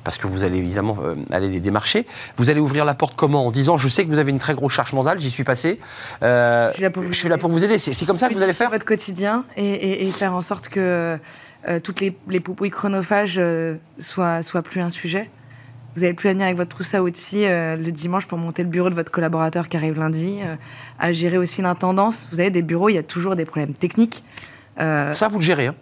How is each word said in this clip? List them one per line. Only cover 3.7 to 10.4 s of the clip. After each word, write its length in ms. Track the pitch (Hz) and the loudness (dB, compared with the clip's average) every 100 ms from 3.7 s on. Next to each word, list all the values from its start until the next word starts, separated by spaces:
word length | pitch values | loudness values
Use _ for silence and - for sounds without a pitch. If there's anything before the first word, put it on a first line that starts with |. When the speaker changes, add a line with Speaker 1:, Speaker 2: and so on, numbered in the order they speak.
| 170 | 4
Speaker 1:
Je 80 | 131 | 4
sais 140 | 123 180 | 2 2
que 40 | |
vous 100 | 151 | 2
avez 120 | 139 | 2
une 80 | 139 | 0
très 140 | - | 0
grosse 200 | 143 139 | 0 0
charge 200 | - 131 | 0 0
mentale, 260 | 135 131 185 | 0 0 0
j'y 120 | 143 | -2
suis 120 | 120 | -2
passé. 360 | 135 156 160 175 - - - - | 0 0 0 -2 -8 -14 -12 -2
Euh, 460 | 120 123 120 120 117 | 2 4 4 4 2
Speaker 2:
Je 40 | - | 2
suis 80 | |
là 60 | 190 | -2
pour 140 | 175 | -2
vous 100 | 180 | 0
Speaker 1:
je 40 | 175 | 0
suis 120 | 175 | 2
là 60 | 165 | 2
Speaker 2:
aider. 60 | |
Speaker 1:
pour 80 | 170 | 2
vous 120 | 165 | 2
aider. » 140 | 196 214 | 4 4
C'est, 140 | - | 2
c'est 120 | 131 165 | 0 0
comme 120 | 185 | 2
ça 100 | 254 | 2
que 40 | |
vous 80 | 208 | 2
allez 120 | 190 | 0
Speaker 2:
Fluidifier 120 | 175 240 | 2 0
Speaker 1:
faire ? 60 | |
Speaker 2:
votre 140 | 214 - | 0 0
quotidien 600 | 220 - 180 202 226 254 - | -2 -2 -4 -2 -2 -4 -4
et, 80 | 202 | -2
et, 420 | 196 190 190 190 | -2 -2 -2 -2
et 40 | |
faire 220 | 175 196 | -2 -2
en 80 | 180 | -2